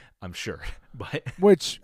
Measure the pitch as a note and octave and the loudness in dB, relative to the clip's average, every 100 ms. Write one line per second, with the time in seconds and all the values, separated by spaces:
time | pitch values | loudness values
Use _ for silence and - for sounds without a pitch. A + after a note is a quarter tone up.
0 | - - F#2 E2+ - E2 - - - C3 | -20 -16 -14 -10 -8 -8 -8 -12 -14 -14
1 | G2+ C#3+ - - G3 F#3 - - | -8 -8 -8 4 6 6 4 -4